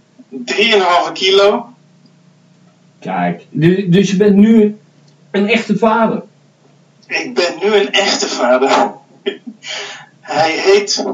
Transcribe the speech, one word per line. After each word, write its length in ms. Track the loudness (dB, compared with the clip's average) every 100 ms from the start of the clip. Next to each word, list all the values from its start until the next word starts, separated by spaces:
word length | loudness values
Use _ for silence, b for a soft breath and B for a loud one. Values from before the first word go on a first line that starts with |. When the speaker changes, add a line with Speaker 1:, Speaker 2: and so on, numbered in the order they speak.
| _ _ -18
Speaker 1:
Drieënhalve 840 | -14 -8 -2 0 0 2 0 -2
kilo. 540 | -4 0 2 2 0 -6 -20 _ _ _ _ _ _ _ _ _ _ _ _
Speaker 2:
Kijk, 460 | -8 -4 -4 -4 -8
du-, 400 | 0 2 2 2
dus 220 | 2 2
je 60 | 2
bent 180 | 4 4
nu 420 | 6 6 4 0 _ _ _ _ _
een 180 | -4 0
echte 280 | -2 -2 0
vader? 460 | 0 2 0 -2 -10 _ _ _ _ _ _ _ -10
Speaker 1:
Ik 260 | -8 -6
ben 200 | -2 -4 -2
nu 140 | 0 0
een 160 | 0
echte 360 | -4 -6 -4 -6
vader. 420 | -4 0 2 2 0 -2 -4 _ _ -10 -10 -12 -18 B B B B B _
Hij 320 | -6 -2 -2
heet 540 | 0 2 2 2 -4 -4